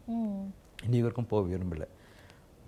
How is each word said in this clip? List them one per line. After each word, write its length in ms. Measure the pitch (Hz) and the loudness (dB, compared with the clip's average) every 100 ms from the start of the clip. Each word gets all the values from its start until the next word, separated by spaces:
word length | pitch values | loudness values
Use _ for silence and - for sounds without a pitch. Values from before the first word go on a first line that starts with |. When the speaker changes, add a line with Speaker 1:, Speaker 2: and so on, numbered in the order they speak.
| - | -6
Speaker 1:
ம். 460 | 226 220 196 196 - - - | -4 -2 -4 -8 -12 -18 -6
Speaker 2:
இன்னைக்கு 280 | - 120 117 | 2 4 2
வரைக்கும் 160 | 113 117 | 0 2
போக 200 | 104 90 | 2 2
விரும்பல. 400 | 90 92 82 - - - - - - - - | 0 -2 -4 -8 -14 -20 -20 -20 -20 -20 -20